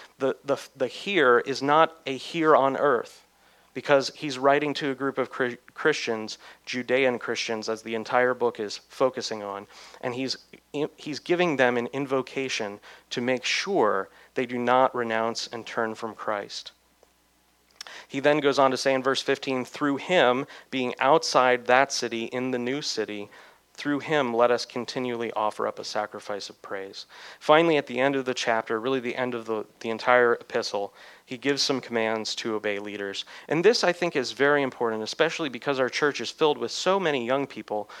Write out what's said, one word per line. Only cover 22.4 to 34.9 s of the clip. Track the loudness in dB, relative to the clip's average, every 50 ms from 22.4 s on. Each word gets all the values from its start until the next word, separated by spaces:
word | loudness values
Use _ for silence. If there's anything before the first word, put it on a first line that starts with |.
| -4 -2
the | -2 -2
new | -2 -4 -4 -4 -6
city, | -4 -4 -4 -4 -4 -6 -8 -10 -12 -16 -20 -20 -20 _ _ _ _ _
through | -8 -4 -2 -2 -2
him, | -2 0 0 0 2 2 2
let | 4 4 4
us | 4 0 -2
continually | -6 -8 -8 -8 -6 -6 -6 -4 -4 -4 -4 -6 -6 -4
offer | -2 -2 -4 -2 -4 -4
up | -4 -4 -6
a | -8
sacrifice | -6 -4 -4 -4 -4 -8 -10 -10 -8 -8 -8 -10 -12
of | -16 _ -14
praise." | -12 -10 -10 -10 -12 -14 -16 -18 -18 -20 -20 -20 -20 -18 -2
Finally, | 4 6 6 6 6 6 4 2
at | 0
the | -2 0 0
end | 2 2 2
of | 0 -2
the | -2 -4
chapter, | -2 0 0 0 0 0 -2 -2 -2
really | -2 -2 -2 -2
the | -2 -4 -4
end | -4 -4 -4 -4
of | -4 -6
the, | -4 -4 -6 -6 -8 _ -10
the | -6 -6
entire | -6 -2 2 4 6 6 6 6 4
epistle, | 0 -2 -4 -4 -4 -4 -4 -4 -4 -6 -6 -10 -14 -20 -20 -20 -20 _
he | -12 -10
gives | -4 -2 -2 0 0 0
some | 0 -2 -2
commands | -4 -4 -2 -2 0 0 -2 -2 -4 -6 -6
to | -6 -4 -4 -4
obey | -2 -2 -2 -4 -4
leaders. | -6 -8 -8 -8 -8 -8 -8 -8 -10 -12 -14 -14 -6 -2
And | 0 2 4
this, | 4 4 4 2
I | 0 0
think, | 0 -2 -2 0
is | -2 -2 -4 -2
very | 2 2 4 4 4 2
important, | -2 -2 -2 -2 -2